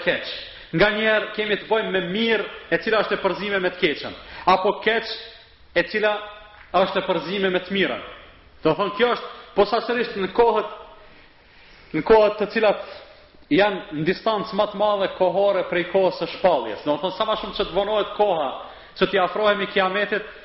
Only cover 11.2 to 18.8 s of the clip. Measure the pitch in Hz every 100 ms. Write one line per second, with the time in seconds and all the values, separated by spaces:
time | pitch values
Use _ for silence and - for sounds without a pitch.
11.2 | - _ _ - - - - 156 147 220
12.2 | 208 208 202 226 214 - - - - -
13.2 | - - - 147 208 190 143 151 185 185
14.2 | - 214 160 196 208 196 208 208 185 -
15.2 | 185 170 202 190 - 175 170 196 185 160
16.2 | 165 - 190 151 120 101 - 147 185 160
17.2 | 220 214 208 - 196 165 202 214 202 -
18.2 | 208 165 135 - - -